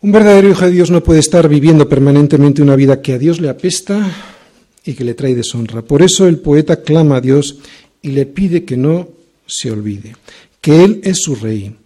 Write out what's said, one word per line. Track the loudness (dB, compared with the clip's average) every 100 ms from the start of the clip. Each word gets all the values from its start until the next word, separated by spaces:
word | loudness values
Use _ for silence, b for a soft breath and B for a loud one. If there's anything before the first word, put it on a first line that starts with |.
Un | 2
verdadero | 2 4 6 4
hijo | 2
de | 2
Dios | 2 2
no | 0
puede | 2 0
estar | 2 2 2
viviendo | 2 4 4 2
permanentemente | 2 2 2 2 2 2 2
una | 2 2
vida | 2 0
que | -2
a | -4
Dios | -2 -2
le | -6
apesta | -6 -6 -8 -6 -4 -4 -8 B B B B B _
y | -14
que | -8
le | -8
trae | -6 -4
deshonra. | -4 -4 -8 -10 -10
Por | -4 0
eso | 0 2 0
el | 0
poeta | 0 0 0 -4
clama | 0 0 2 0
a |
Dios | 0 0 -2 -12 B B B _
y | -8
le | -6
pide | -6 -4 -4 -4
que | -4 -4
no | -2 -2 -6 _ _ _
se | _ -12 -10
olvide, | -8 -8 -10 -14 -20 b b b _
que | 0 4
Él | 4 2
es | -4 -6
su | -6
rey | -6 -6 -8 -10 -18